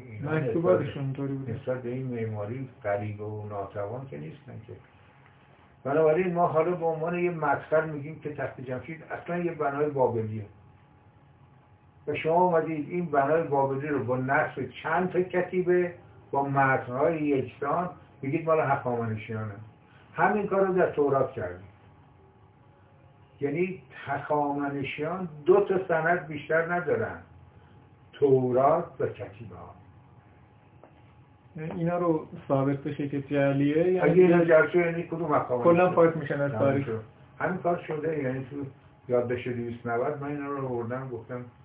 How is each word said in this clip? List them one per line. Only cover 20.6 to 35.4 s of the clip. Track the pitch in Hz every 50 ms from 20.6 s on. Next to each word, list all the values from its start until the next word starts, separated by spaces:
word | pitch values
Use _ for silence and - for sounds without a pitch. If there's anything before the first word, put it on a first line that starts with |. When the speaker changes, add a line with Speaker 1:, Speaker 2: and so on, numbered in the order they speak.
| 196
Speaker 1:
رو | 185 180
در | 180 165 156
تورات | - 151 143 135 135 135 127 -
کردیم. | - 113 104 95 90 95 - - - - - - - - - - - - - - _ - - - _ - _ - - _ - - - - - - - - - _ - -
یعنی | 139 147 156 170 185 190 - - - - - - -
هخامنشیان | 143 143 143 - - 147 147 147 143 143 143 143 143 139 143 135 135 - 151 147 160 180 190 185 160 - - -
دو | 170 196 202 -
تا | - 190 175 -
سند | - 165 160 156 170 175 170 -
بیشتر | 160 151 127 - - 156 165 165 170 175
ندارن، | 175 156 147 120 110 107 - - - - - - - - - - - - - - - - - - - - - -
تورات | - 143 135 131 131 127 123 123 127 139 147 160 175 170 - - -
و | -
کتیبه | 110 - - 107 - - - - - 87
ها. | - - - - - - - - - - - - - - - - - - _ _ _ _ _ - - - - - - - - - - - - - _ _ - -
Speaker 2:
یعنی | 160 156 165
اینا | 175 175 165 170 175
رو | 175 175 175 160 156 - - - - -
ثابت | - 139 135 135 139 143
بشه | 139 - 151 143 - 147 139
که | 143 139
جعلیه، | 139 - 143 143 139 139 139 139 143 143 147
یعنی | 160 175 185 185 180
Speaker 1:
اگه | 170 165 170 180
اینا | 185 175 170 170 165
جعل | 165 160 160 156 -
شد، | -
یعنی | 175 170 170 165 170 170
کدوم | - 165 160 170 151 147
هخامنشیان؟ | -